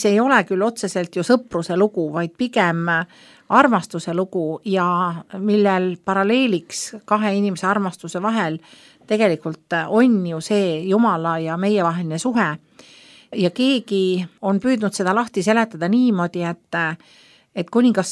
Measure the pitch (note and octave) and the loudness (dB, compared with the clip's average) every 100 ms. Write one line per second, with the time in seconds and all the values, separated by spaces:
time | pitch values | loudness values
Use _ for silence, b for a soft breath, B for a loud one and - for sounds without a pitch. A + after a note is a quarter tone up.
0 | G#3+ G3+ B3+ B3+ F3+ F#3 G#3+ A#3 G3 F3+ | 2 2 4 2 2 0 -2 -2 -6 -4
1 | F3 F3+ E3+ B3 - E3+ E3 F3 G#3 G#3 | -4 -4 0 0 0 -6 -4 0 0 0
2 | D#3 D#3 E3+ - B3 A#3+ F3 E3 E3+ E3 | -4 -4 -6 -4 -4 0 0 0 0 -2
3 | E3+ B B B B A#3 C#4+ G#3 - F3 | -2 B B B B 4 4 2 -2 -8
4 | E3+ E3+ F#3+ F#3 D#3 D#3+ G#3+ F#3+ F3+ F3 | -4 -4 -2 -2 -4 -6 -2 -2 0 0
5 | F3+ E3+ - F#3+ G#3 G#3 G3+ F#3 F#3 F3 | -2 -6 -12 -6 0 2 4 2 0 -4
6 | - F#3+ G3 B3 C4 F3+ - - - A3 | -2 0 2 2 2 0 -4 -12 -12 -14
7 | - G#3 G#3+ G3+ G3+ E3+ F#3 G3+ F#3+ - | -2 0 2 0 0 -2 -2 0 -2 -6
8 | E3+ F3 G#3 A3+ E3+ D#3 B B B B | -10 -6 -2 0 -2 -4 B B B B
9 | - G#3+ G#3+ D#3 E3 D#3 _ E3+ D#3+ G#3+ | -4 0 2 0 -4 -10 _ -4 0 2
10 | B3+ G#3+ F3 D#3+ - G#3 F#3 D#3+ F#3 G3+ | 4 4 0 -6 -2 0 0 -2 0 2
11 | A#3 E3+ E3 E3 D#3+ E3+ G3 G#3 E3+ E3+ | 4 2 0 -2 -2 -2 0 2 0 -2
12 | E3 D#3+ B3+ A#3 E3+ D3+ B B B B | -4 -4 -2 0 0 -2 B B B B
13 | B B B - F3+ F3 B3+ C4 G#3+ G3 | B B B -2 -2 0 0 0 0 0
14 | F#3 F#3 F3 _ G3 G3 B3 B3+ G3+ G3+ | 0 0 -4 _ -2 0 0 0 -2 -2
15 | F#3 G#3 A#3 G3+ F3+ A3+ A3+ E3 F3 A#3 | 0 0 0 -2 2 2 0 -2 0 2
16 | B3+ F#3+ F3 F3 E3+ E3+ _ E3+ D#3+ D#3+ | 2 2 -2 -4 -6 -6 _ -4 -4 -6
17 | b b b b b G3+ F3 A#3 B3 F#3+ | b b b b b -8 -2 2 4 2
18 | F3+ | 0